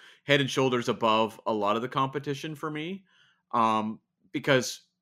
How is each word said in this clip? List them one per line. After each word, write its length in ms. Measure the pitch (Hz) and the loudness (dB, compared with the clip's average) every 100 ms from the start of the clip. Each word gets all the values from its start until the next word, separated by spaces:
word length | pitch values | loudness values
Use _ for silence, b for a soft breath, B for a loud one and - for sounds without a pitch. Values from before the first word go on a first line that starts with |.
| B B | B B
head 180 | - 143 | 2 2
and 80 | 131 | 2
shoulders 400 | 139 131 123 120 | 2 2 2 0
above 500 | 104 113 110 110 - - | 0 2 4 2 -2 -2
a 80 | |
lot 220 | 110 101 113 | 0 0 0
of 60 | |
the 60 | 127 | -2
competition 680 | 143 135 143 147 139 160 147 | -2 -2 -4 -6 -6 -8 -8
for 160 | 156 | -8
me. 320 | 151 160 190 b b b b _ | -8 -8 -10 b b b b _
Um, 480 | 120 113 110 107 110 _ _ _ | 2 2 2 -2 -8 _ _ _
because 500 | 151 147 131 113 - _ _ | -4 2 2 2 -8 _ _